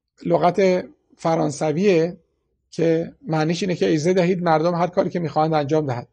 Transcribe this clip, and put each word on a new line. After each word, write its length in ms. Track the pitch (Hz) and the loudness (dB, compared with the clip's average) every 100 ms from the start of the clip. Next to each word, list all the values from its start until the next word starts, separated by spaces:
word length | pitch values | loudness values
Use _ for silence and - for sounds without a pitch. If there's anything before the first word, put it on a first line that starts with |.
| _ _ 170 | _ _ -2
لغت 580 | 160 170 175 190 180 - - _ - | 2 2 2 2 2 -4 -16 _ -8
فرانسویه 1000 | 170 165 151 139 156 147 202 170 170 185 _ _ _ _ _ | -2 0 -2 -2 -2 0 2 2 0 -6 _ _ _ _ _
که 420 | - 165 165 180 - 262 | -2 0 0 -4 -10 -4
معنیش 360 | 160 156 170 | -2 0 -2
اینه 120 | 190 | -2
که 140 | 170 190 | -2 0
اجازه 240 | 160 160 | 0 2
دهید 300 | 185 170 185 | 2 2 0
مردم 320 | 175 156 165 | 2 2 2
هر 120 | 170 175 | 0 -2
کاری 240 | 190 180 | 0 -2
که 100 | 180 | -2
می‌خواهند 340 | 156 156 160 | -4 0 0
انجام 320 | 156 139 156 143 | 0 0 0 -2
دهند. 220 | 120 - | -6 -10